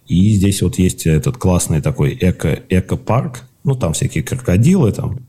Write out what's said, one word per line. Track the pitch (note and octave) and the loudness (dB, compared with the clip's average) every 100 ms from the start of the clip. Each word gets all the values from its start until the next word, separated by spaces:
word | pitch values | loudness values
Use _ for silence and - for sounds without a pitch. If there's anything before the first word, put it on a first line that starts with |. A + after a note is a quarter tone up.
| - | -2
И | E2+ G#2 | 2 4
здесь | G2+ G2+ G2+ | 4 2 2
вот | F2+ - | 0 2
есть | F#2 - E2 | 0 0 0
этот | D#2 C#2+ - | 0 0 -2
классный | F#2 F2 - D#2+ | 0 0 0 -2
такой | D2+ - C#2+ - | -2 0 -2 0
эко-, | F#2 - D#2+ - - | -2 0 -2 -4 -2
эко-парк. | F#2 - - - A#2 D#3 - - _ | -2 0 -4 -2 -2 -2 -8 -18 _
Ну, | - B2+ | -4 -2
там | F2 | -2
всякие | D#2 - - | -2 -2 -4
крокодилы, | - - - F2+ B2+ F#3+ A2+ | -4 -6 0 2 4 4 2
там, | - - - | 0 -6 -8